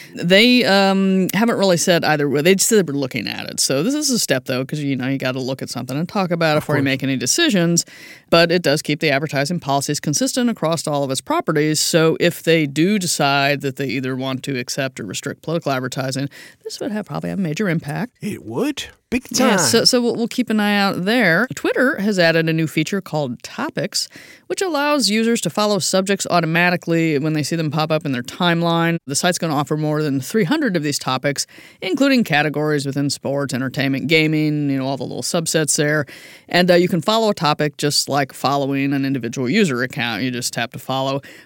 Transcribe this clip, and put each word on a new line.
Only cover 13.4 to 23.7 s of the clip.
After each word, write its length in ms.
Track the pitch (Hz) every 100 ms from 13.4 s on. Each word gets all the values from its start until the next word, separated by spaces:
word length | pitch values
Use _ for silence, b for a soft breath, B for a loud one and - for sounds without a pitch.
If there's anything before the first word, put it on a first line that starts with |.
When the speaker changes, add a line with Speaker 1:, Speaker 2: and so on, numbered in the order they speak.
| 139 143
Speaker 1:
that 160 | 139 127
they 120 | 135
either 280 | 127 131 131
want 260 | 131 131
to 140 | 143 131
accept 400 | 127 - 135 131
or 40 |
restrict 380 | 107 - - -
political 280 | - 165 147
advertising, 580 | 131 127 135 131 131 143 B B B
this 160 | 440 -
would 100 | 285
have, 140 | 208
probably 240 | - 156 175
have 100 | 185
a 40 |
major 260 | 170 156 208
impact. 440 | 165 139 156 240 _
Speaker 2:
It 220 | 202 - 107
would. 380 | 123 285 285 - - _
Big 140 | 247 -
Speaker 1:
Yeah, 260 | 240 254 196
Speaker 2:
time. 20 |
Speaker 1:
so, 240 | 143 233 -
so 160 | 247
we'll, 140 | 233 -
we'll 120 | 233
keep 220 | - -
an 100 | 220
eye 180 | 208 202
out 280 | 196 160 185
there. 400 | 247 190 170 247
Twitter 420 | - 349 453 262 311
has 200 | 202 190
added 280 | 165 165 160
a 60 |
new 140 | 160 156
feature 340 | - 151 202
called 420 | - 151 135 117
Topics, 640 | - - 302